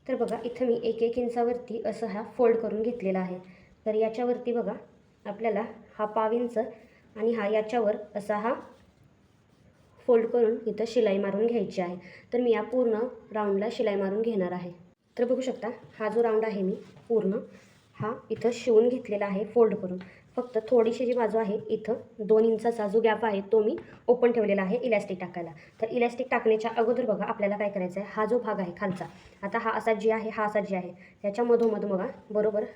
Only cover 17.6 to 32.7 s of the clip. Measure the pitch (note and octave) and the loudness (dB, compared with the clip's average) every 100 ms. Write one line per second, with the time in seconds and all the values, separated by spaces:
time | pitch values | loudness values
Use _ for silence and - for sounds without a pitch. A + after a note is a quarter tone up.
17.6 | - _ _ - G#3+ A#3+ - A3 A#3 A#3 | -20 _ _ -8 -6 -6 -8 -2 0 0
18.6 | B3+ A3 A#3+ B3+ - G3+ G3+ G3 G#3+ A#3+ | 4 6 6 2 -4 -4 -2 -2 -2 4
19.6 | A3 G3+ F#3 F3+ - - _ - B3 A3 | 4 4 -4 -8 -10 -20 _ -8 -4 -4
20.6 | G#3+ B3+ A3+ A#3 B3 B3 A3+ G#3+ A3 G#3 | 2 4 4 2 -2 0 0 0 0 -4
21.6 | - A3 G#3 B3 - - G3+ A3 A3+ A3 | -4 -6 -2 -6 -6 -10 4 6 6 4
22.6 | A#3 A3+ G#3 G#3 A3 G#3+ A3+ G3+ G3 A3 | 0 0 2 4 4 2 0 -2 2 2
23.6 | G#3+ E4+ - - - B3 A#3+ A#3 G#3 G3 | 4 0 -8 -16 0 4 4 4 2 2
24.6 | F#3 A#3 B3 G#3+ G3 F#3 F3+ F3+ E3 D#3+ | 2 0 2 0 0 -8 -8 -8 -10 -12
25.6 | - _ A3 B3 A#3 A#3 B3+ A#3+ A#3 A3 | -20 _ -4 0 0 -2 -2 0 2 2
26.6 | A3+ A3+ A3+ B3 A#3+ F#3+ G#3 A#3 G3+ G3+ | 2 0 2 2 0 0 -2 -2 -2 0
27.6 | G#3 G3 F3+ G3 G#3 - G#3+ A#3+ G#3 G3 | -2 -2 -4 -6 -8 -2 0 0 0 -4
28.6 | F3 F3 G3+ F3 D#3 - - - G3 A3+ | -4 -4 -4 -4 -8 -14 -20 -10 -6 -2
29.6 | A3+ A3 A3 G#3+ G#3+ A3 G#3+ A3+ G#3 G#3+ | -2 -2 0 2 2 2 -2 -2 0 0
30.6 | F#3+ F#3+ F3 - - _ G3+ G3 A#3+ A#3 | -2 -4 -6 -12 -20 _ -6 -2 4 4
31.6 | A3+ G#3 G3 F#3+ A3 - - G#3+ G#3+ G#3 | 4 0 -2 -2 -2 -8 -4 0 2 0
32.6 | - | -4